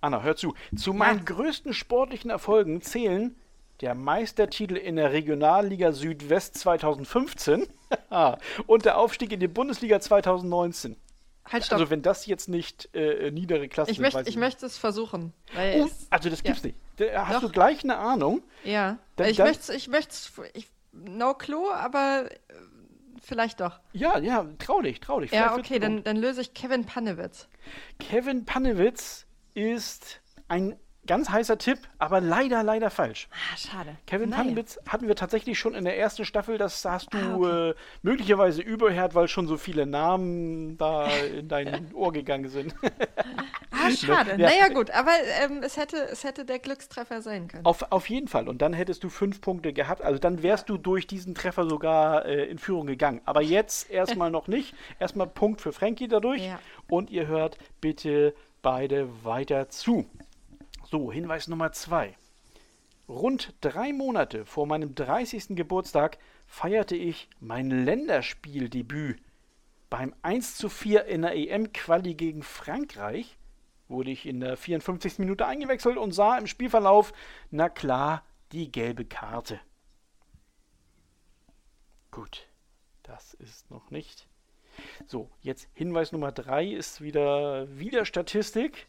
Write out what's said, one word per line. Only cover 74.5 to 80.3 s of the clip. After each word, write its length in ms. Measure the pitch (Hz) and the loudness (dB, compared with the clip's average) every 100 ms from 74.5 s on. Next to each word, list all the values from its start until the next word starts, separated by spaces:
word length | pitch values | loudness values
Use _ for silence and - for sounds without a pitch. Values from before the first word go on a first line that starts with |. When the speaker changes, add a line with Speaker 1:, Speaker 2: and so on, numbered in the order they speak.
| 127 | -8
Speaker 1:
vierundfünfzigsten 640 | - 165 - 185 190 - | -4 -4 -4 -4 -6 -4
Minute 220 | 190 196 - | -4 -2 -2
eingewechselt 500 | 277 269 262 240 247 | -2 -4 0 0 0
und 160 | 220 | -4
sah 240 | 175 202 247 | 2 4 4
im 100 | 214 | -2
Spielverlauf, 680 | - 247 226 202 202 208 - - - - | -6 2 4 8 8 8 0 -20 -20 -10
na 200 | 147 170 | 0 0
klar, 520 | - 147 127 143 156 - _ _ | 0 -2 0 0 -2 -8 _ _
die 180 | 156 156 | -10 -8
gelbe 360 | 123 117 120 117 | -4 -4 -6 -10
Karte. 540 | - 107 117 117 104 - _ _ _ _ _ _ | -12 -10 -10 -10 -14 -14 _ _ _ _ _ _